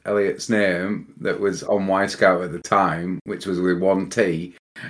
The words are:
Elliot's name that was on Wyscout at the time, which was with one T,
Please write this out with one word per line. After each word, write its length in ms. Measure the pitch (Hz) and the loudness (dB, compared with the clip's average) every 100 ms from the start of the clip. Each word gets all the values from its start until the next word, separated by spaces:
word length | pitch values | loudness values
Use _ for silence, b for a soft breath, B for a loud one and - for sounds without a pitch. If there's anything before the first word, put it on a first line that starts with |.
| - | -2
Elliot's 420 | 104 98 - - | 0 0 -2 0
name 640 | 110 98 87 95 104 - - | 2 2 0 -2 -6 -8 -6
that 180 | 98 90 | -4 0
was 240 | 101 90 | -2 -2
on 240 | - 104 95 | -2 0 2
Wyscout 560 | 95 98 - 98 87 | 0 0 2 4 4
at 80 | 90 | 0
the 60 | 82 | -6
time, 600 | - 101 92 80 87 95 | 0 2 2 0 -4 -6
which 200 | - 92 98 | -6 -8 -4
was 140 | 90 | 0
with 180 | 90 87 | 2 2
one 280 | 92 95 95 | 2 2 0
T, 480 | - 95 80 87 - _ - | 0 0 0 -6 -12 _ -18